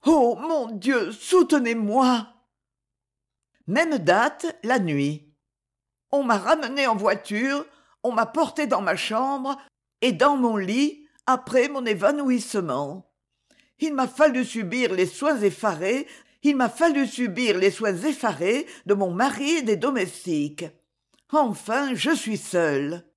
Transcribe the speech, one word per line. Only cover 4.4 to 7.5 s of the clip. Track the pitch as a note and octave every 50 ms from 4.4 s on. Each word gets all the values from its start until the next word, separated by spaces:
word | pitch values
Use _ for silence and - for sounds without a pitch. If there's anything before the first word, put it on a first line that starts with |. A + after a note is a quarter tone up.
| - E4 D#4+ - -
la | A3 B3+ B3+
nuit. | F#3+ E3 D3 C#3+ C#3 C#3+ D3+ D3+ _ _ _ _ _ _ _ _ _ _ _ _ _ _ _ _ _ _
On | - C#4+ C4+
m'a | A#3+ A#3 G3
ramené | F#3 A3 D#4+ D#4+ D4 A#3+ C4+ C#4 C#4 B3
en | A3+
voiture, | G3+ G3+ G#3+ - - - - G#3 G#3 A#3+ C4+